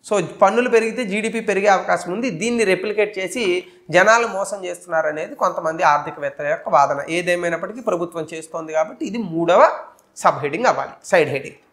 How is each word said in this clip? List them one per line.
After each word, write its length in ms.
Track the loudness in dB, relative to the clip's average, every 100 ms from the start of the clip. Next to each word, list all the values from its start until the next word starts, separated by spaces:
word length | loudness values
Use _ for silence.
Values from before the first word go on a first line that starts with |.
| -2
So, 80 | -2 -2 2
పన్నులు 260 | 4 4 2 2
పెరిగితే 280 | 2 -4 -4
జీడీపీ 280 | -4 -4 -4 -2
పెరిగే 200 | 0 2 2
అవకాశం 340 | 2 -2 -2 -4
ఉంది, 120 | -4 -4
దీన్ని 220 | -2 0 2
replicate 420 | 0 -2 -2 -2 -2
చేసి 240 | -6 -4 -2 -2 -6 _ 0 4
జనాలు 320 | 6 4 2 -4
మోసం 220 | -6 -6 -8
చేస్తున్నారు 400 | -10 -4 -2 -2
అనేది 220 | -4 -8 -2
కొంతమంది 400 | -2 0 -4 0 2
ఆర్థికవేత్తల 540 | 2 -2 -8 -8 -6 -4
యొక్క 160 | -4 2 4
వాదన. 220 | 4 2 -2 -4
ఏదేమైనప్పటికీ 640 | 0 0 0 -4 -6 -6 -4
ప్రభుత్వం 340 | -2 -4 -8 -10
చేస్తోంది 380 | -12 -10 -10 -4 -2
కాబట్టి 260 | -2 -4 -8
ఇది 100 | -6 -4
మూడవ 280 | -2 4 6 6 4 -12 _ _ 0
సబ్ 160 | 0 2
హెడింగ్ 240 | -4 0 0
అవ్వాలి, 220 | 0 -6 -12 0
సైడ్ 180 | 2 2 -2
హెడింగ్. 240 | -8 -18 _